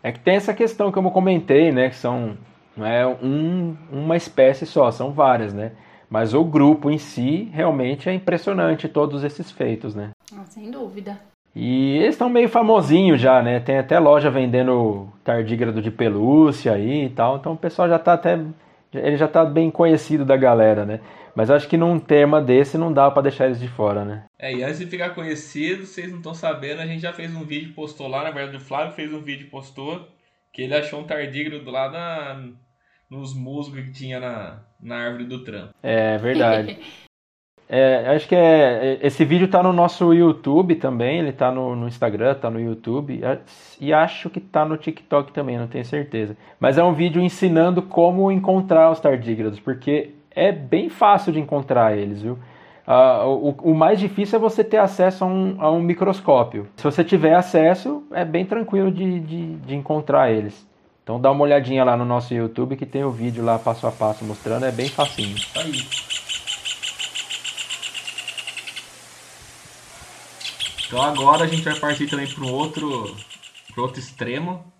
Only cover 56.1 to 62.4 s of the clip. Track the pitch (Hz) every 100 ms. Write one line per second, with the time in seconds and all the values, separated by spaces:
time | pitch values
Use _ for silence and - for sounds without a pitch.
56.1 | 190 - 135 120 107 101 - 147 143 165
57.1 | 185 156 165 190 165 160 185 262 294 -
58.1 | - 165 165 190 220 226 196 190 170 185
59.1 | 180 156 170 165 160 131 139 139 151 147
60.1 | 139 127 110 104 - _ _ _ _ -
61.1 | 120 135 143 147 143 127 135 127 120 120
62.1 | 123 123 120